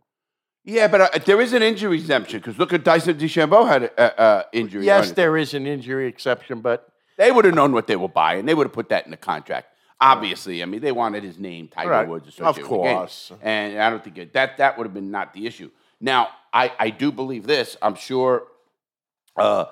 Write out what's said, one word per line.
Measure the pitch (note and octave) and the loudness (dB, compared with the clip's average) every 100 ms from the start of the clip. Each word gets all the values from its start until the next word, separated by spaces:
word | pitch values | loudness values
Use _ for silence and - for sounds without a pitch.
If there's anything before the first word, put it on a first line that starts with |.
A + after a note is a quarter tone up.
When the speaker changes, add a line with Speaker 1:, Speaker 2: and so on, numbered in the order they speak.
| _ _ _ _ _ _ - | _ _ _ _ _ _ -4
Speaker 1:
Yeah, | A3 G#3+ | 0 4
but, | G3+ | 4
uh, | F#3 D#3+ - | 4 2 2
there | G3+ | 4
is | A#3+ | 4
an | B3 | 2
injury | A3 G#3 G#3 D#3+ | 0 0 -2 -2
exemption | E3 C3 G#2 G#2+ | -2 -2 -2 -10
'cause | A#2+ G#2+ | -8 -4
look | F3+ | -2
at | F3 | 0
Dyson | E3 E3 D#3+ D3+ | 2 2 2 -2
DeChambeau | D#3 E3+ D3+ G3+ A#3 | -2 0 4 4 6
had | C3+ | 2
a, | A#2 - | 0 2
a, | A#2 - | 2 4
a | A2+ G2+ - | 4 4 0
injury | A#2 A2 G2 G3 | -4 -4 -2 4
Speaker 2:
Yes, | G3 G3 | 4 2
Speaker 1:
on | |
it. | E3+ | 0
Speaker 2:
there | E3+ D#3+ | 0 0
is | C#3 | -2
an | C#3+ C#3 | -6 -6
injury | C#3+ B2 C3+ B2+ | -8 -6 -6 -6
exception, | - C3+ A#2+ - A#2+ | -6 -4 -4 -6 -6
but | A#2+ A#2+ _ _ _ - | -4 -4 _ _ _ 0
Speaker 1:
They | A3 | 4
would | B3 | 6
have | G3+ | 6
known | D#3+ C#3 | 6 4
what | A#2+ G#2+ | 2 0
they | G2 | -2
were | F#2 | -2
buying. | E2+ D#2+ F2+ A#2+ | 0 0 0 0
They | |
would | D#3+ C3 | 0 0
have | |
put | A#2 - | -4 -4
that | G2 | -4
in | - | -4
the | D#2+ | -12
contract. | - D#2 - C2 - _ _ - | -8 -8 -8 -10 -10 _ _ 2
Obviously, | C3 B2+ G#2+ F2 F#2+ F2 | 4 4 0 -8 -8 -8
I | F2 | -8
mean, | G#2+ | -6
they | C#3+ | -4
wanted | A#2+ A#2 G#2 | -4 -4 -6
his | G2+ E2+ | -12 -14
name, | F#2+ E2+ D#2 | -14 -14 -16
Tiger | - E2+ | -8 -2
Speaker 2:
Right. | B2+ E2+ | 0 -2
Speaker 1:
Woods, | E2 D2 | -6 -14
Speaker 2:
Of | |
Speaker 1:
associated | - E3 C#3 - | -6 -2 -2 -4
with | A2 | -2
the | G#2+ | -2
game. | F#2 | -2
Speaker 2:
course. | F2+ - - G#2+ | -6 -14 -20 -10
Speaker 1:
And | G#2+ G#2+ G#2 G#2+ | -4 -4 -4 -2
I | A2 | -2
don't | A2+ | -2
think | G#2 F2 | -10 -18
it, | F2 | -6
that, | C3 C3 - | -2 -2 0
that | C#3 A#2+ | 0 0
would | A2+ | -8
have | |
been | G2 G2 | -10 -10
not | G2+ F#2 | -8 -8
the | G2 A2+ | -10 -12
issue. | - D#2 _ _ _ | -12 -20 _ _ _
Now, | A#2+ C3 A#2 - _ | -2 0 0 -6 _
I, | A#2+ B2+ - | 0 0 0
I | A2 | -4
do | A2 C#3+ | -2 -4
believe | B2 C3 B2 G#2 | -4 -8 -8 -2
this. | D3 A#2 - | -2 -2 -4
I'm | G#2+ | -4
sure, | F#2 - C3 B2+ B2 - _ _ _ _ _ _ _ _ - | -4 -6 -2 0 0 -4 _ _ _ _ _ _ _ _ -2
uh, | G3+ G2+ D#2 | 0 0 -4